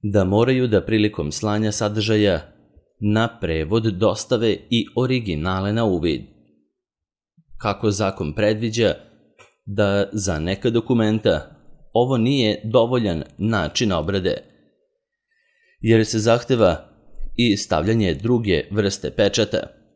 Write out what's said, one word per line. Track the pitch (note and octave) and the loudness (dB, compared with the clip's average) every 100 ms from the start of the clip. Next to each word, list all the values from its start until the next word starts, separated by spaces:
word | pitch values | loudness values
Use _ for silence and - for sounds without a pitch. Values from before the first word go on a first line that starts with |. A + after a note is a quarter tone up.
da | G#2+ G2+ | 0 2
moraju | F#2 G2+ A#2+ C3 B2+ | 2 2 2 2 2
da | G#2 | 0
prilikom | - A2 G#2+ - D2 | 2 0 0 0 -6
slanja | - A2 G#2 A2 | -4 -4 -2 -2
sadržaja | G#2 G#2 G#2 G#2 G#2+ G#2 E2 - _ _ _ _ _ | -2 -4 -2 0 2 2 0 -4 _ _ _ _ _
na | G#2 G#2+ A#2 - | 0 0 0 -4
prevod | F2 D#2+ D#2 A2 | -4 -4 -2 0
dostave | A2+ F2+ G#2 F2+ - A#2+ A2+ F#2+ - | -2 0 0 0 -2 0 0 -2 -2
i | A#2 - - | -2 -2 -4
originale | B2+ B2+ G#2+ D#2 E2+ F#2+ G2 | -2 -2 -2 -4 -2 -2 -2
na | G#2+ A2+ | 0 0
uvid. | F2+ E2 C#2 - _ _ _ _ _ _ _ _ _ _ _ _ - | 0 -2 -4 -8 _ _ _ _ _ _ _ _ _ _ _ _ -8
Kako | G#2+ G2 A2 | -6 -2 -2
zakon | G2+ G2 - D#2 | 0 -2 -2 -6
predviđa | D2+ G#2 G#2+ A#2 A2 G#2+ - - _ _ _ - _ - | 0 0 0 -4 0 0 0 -10 _ _ _ -20 _ -10
da | G2+ G2+ G2+ G2 | -2 2 2 0
za | G#2+ G2 D#2+ | -4 -4 -4
neka | E2 F#2+ B2+ | -4 -2 0
dokumenta | A#2 - A#2+ G#2+ G#2+ G#2+ D#2+ - - - - - | -2 0 0 2 2 0 -2 -4 -20 -20 -20 -4
ovo | A2 B2 C3 | 0 2 2
nije | A2+ C#3 A2 G#2 | 2 2 2 0
dovoljan | A2 A#2+ A#2 B2+ G#2+ E2 - - | 0 2 2 2 0 -2 -6 -4
način | G#2+ A2 D#2 - A2+ | -2 0 -2 -2 -2
obrade, | F2 D#2 G2 F2+ - - _ _ _ _ _ _ _ _ _ _ _ _ _ | -2 -2 -2 -2 -4 -8 _ _ _ _ _ _ _ _ _ _ _ _ _
jer | A2 A2+ A2 | 2 4 4
se | A2 | 0
zahteva | A2 A#2+ - B2+ G2 E2 - _ - - - - | 2 0 2 2 4 2 -8 _ -20 -10 -8 0
i | A#2+ G2 | 0 0
stavljanje | - E2 F2 A2+ G2 | 0 -2 0 2 0
druge | D2 A#2 A#2+ G#2+ E2 - | 0 0 0 2 0 0
vrste | G2+ G2 - - | -2 -2 -2 -8
pečata | - G2+ A#2 G#2+ - - - _ | 0 0 2 -2 -2 -6 -18 _